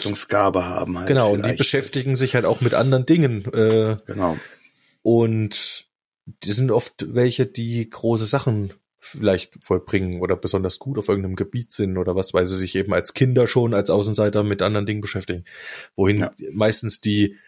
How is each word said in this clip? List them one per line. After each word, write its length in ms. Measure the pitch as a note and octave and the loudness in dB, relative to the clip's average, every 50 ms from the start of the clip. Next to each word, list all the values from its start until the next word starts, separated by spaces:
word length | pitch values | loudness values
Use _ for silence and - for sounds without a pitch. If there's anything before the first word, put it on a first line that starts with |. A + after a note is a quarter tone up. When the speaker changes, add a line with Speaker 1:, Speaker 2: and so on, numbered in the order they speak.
Speaker 1:
Auffassungsgabe 640 | - G#2 G2+ - - - - G2+ G2+ G2 F#2+ F#2+ F2 | -2 -2 -4 -4 -4 0 2 2 2 2 2 0 -2
haben 320 | F2+ F2+ - - F2 F2+ F2 | -2 -4 -4 -4 -4 -6 -4
halt 80 | F2+ - | 0 2
Speaker 2:
Genau, 220 | C#3+ C3+ A#2 G#2+ | 2 4 4 4
und 60 | G#2 G2+ | 2 2
die 60 | G2+ | 0
Speaker 1:
vielleicht. 140 | A2 A#2+ - | -2 0 0
Speaker 2:
beschäftigen 560 | - - - C#3 C3+ - - C#3+ B2 C3+ C3+ A#2+ | 0 0 0 0 -2 -2 -4 -4 -2 0 0 0
sich 180 | C3 B2+ - | 0 0 0
halt 80 | B2 A2 | 2 2
auch 160 | E2+ A2+ - | 2 0 2
mit 140 | B2 A#2 - | 0 2 2
anderen 320 | - A#2+ C3+ C3+ B2+ B2+ | 2 2 4 2 2 4
Dingen, 400 | - D#3+ F3 D#3 C3 A#2 G#2 G2 - - | 4 4 4 4 2 0 -2 -6 -4 0
äh, 420 | A2 A2 A2 A2 A2 A2 A2 A2 G2+ - - | 2 2 4 4 4 2 2 -2 -4 -6 -10
Speaker 1:
Genau. 300 | G2+ G2+ F#2+ F2 D#2+ D#2+ - - - - _ _ _ _ _ _ _ _ - | -6 -2 -2 -2 -2 -4 -8 -16 -20 -20 _ _ _ _ _ _ _ _ 0
Speaker 2:
und 800 | A2 A#2 A#2 A#2 A2+ A2+ A2 A2 G2+ G2 - - - - - - _ _ _ _ _ _ _ - - - - - | 4 4 4 4 4 2 0 -2 -2 -4 -4 -4 -4 -6 -8 -12 _ _ _ _ _ _ _ -20 -20 -16 -10 -6
die 80 | F#2+ | -4
sind 200 | G#2 A#2 C3 C3 | -2 0 2 2
oft 420 | G#2+ A#2 - - _ - - - A2+ | 2 0 0 -2 _ -10 -8 -2 0
welche, 320 | A#2+ B2 B2+ A#2+ - B2+ | 2 2 2 2 0 -2
die 420 | G#2 - - A#2 A#2 A#2 A#2 A2+ A2 | -2 -2 -6 -6 -4 -4 -4 -4 -6
große 380 | - - - A#2 A#2 A2 A2+ | -8 -4 -2 0 0 0 0
Sachen 480 | G#2+ - C#3 - C3+ A2+ G#2+ G2+ G2 - _ _ _ _ _ - | 0 -2 0 0 0 0 0 -2 -6 -8 _ _ _ _ _ -20
vielleicht 480 | - - C#3+ G#2+ G#2 F#2+ F2+ - - _ - - | -16 -8 -2 0 2 2 2 0 -6 _ -12 -4
vollbringen 560 | - G2 F#2 - - - G2 F#2+ F2+ F2 F2 | -2 -2 -2 -2 -2 -2 -2 -2 -2 -4 -4
oder 140 | F2+ F2+ F#2 | -2 -2 -2
besonders 440 | F2 - - - F#2+ F#2 F#2 - - | -2 -2 -2 -2 -2 -2 -2 -4 -6
gut 180 | - C3+ C#3 A#2 | -6 -8 -6 -6
auf 100 | G#2 - | -2 -2
irgendeinem 260 | G#2 G2 F#2+ F#2 F#2 | -2 -2 -2 -4 -4
Gebiet 380 | - G2+ - - B2 A#2 - - | -4 -6 -4 -6 -8 -8 -6 -4
sind 240 | - G#2+ F#2+ F#2 F#2 | -4 -2 -2 -2 -2
oder 180 | F2+ F2+ F2+ | -2 -2 -2
was, 180 | F#2+ F#2 - - | -2 -2 -2 0
weil 140 | F#2+ F2+ F2+ | 0 0 0
sie 80 | F#2+ | 0
sich 200 | F#2+ F#2 F#2 - | -2 -4 -2 -2
eben 180 | F#2+ G2 G2+ F#2 | -2 -2 0 0
als 200 | F2+ F2 - - | 0 -2 -2 0
Kinder 340 | - C3+ B2+ B2+ B2+ B2 A2 | 2 2 4 4 4 4 4
schon 260 | - B2+ A#2+ A#2 A2+ | 4 2 2 2 2
als 160 | G2+ G2+ - | 0 2 2
Außenseiter 540 | D#2+ G#2 G2+ G#2+ G#2+ G#2+ G#2+ G#2 G2+ G#2 G#2 | 2 2 2 0 0 0 0 2 2 0 0
mit 180 | G#2 G2+ G2 | 0 0 0
anderen 240 | F#2 G#2 G#2+ G#2+ G2+ | 0 0 0 -2 -2
Dingen 160 | G#2 G#2+ G#2 | -2 -4 -4
beschäftigen. 440 | G2 - - G2+ F#2 - F2+ F2 F2 - - - - - - - - - - | -6 -6 -8 -8 -6 -6 -8 -8 -10 -14 -18 -20 -18 -16 -16 -18 -18 -10 -2
Wohin 220 | - G2 F#2+ G#2 G#2 | 0 2 2 4 2
Speaker 1:
Ja. 140 | F2 - - - - - - | 0 -2 -4 -10 -14 -8 -2
Speaker 2:
meistens 480 | G2+ G#2+ A2 A2 - - A2 - - | 2 2 2 2 0 -2 -2 -4 -2
die 360 | - A2 G#2 G#2 G2+ G2+ G2+ - - | 0 0 2 2 2 2 0 -6 -20